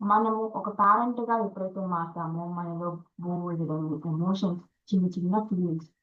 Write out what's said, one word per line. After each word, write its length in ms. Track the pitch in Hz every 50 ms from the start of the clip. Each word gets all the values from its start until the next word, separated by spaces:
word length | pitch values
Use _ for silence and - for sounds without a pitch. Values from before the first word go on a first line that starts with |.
| 208
మనము 400 | 202 208 220 226 220 220 220 226
ఒక 240 | 220 214 196 196 202
పేరెంట్ 520 | 202 - 202 202 220 240 240 247 240 240
గా 180 | 226 233 226 226
ఎప్పుడైతే 480 | 208 190 - 190 190 185 185 196 190
మారుతామో 600 | 185 175 170 165 170 - 170 156 160 160 165 170
మనలో 520 | 175 175 175 175 170 170 170 175 175 170 170 - _ _ -
బోలెడన్ని 840 | 170 180 175 175 175 175 170 165 165 147 156 156 156 156 190 160 -
ఎమోషన్స్, 880 | 165 156 160 170 185 196 196 208 180 175 175 - _ _ _ _ - 196
చిన్న 120 | 185 180
చిన్న 320 | 180 175 180 175 180 190 214
ఫీలింగ్స్, 500 | 214 214 202 180 180 170 160 160 - - _ _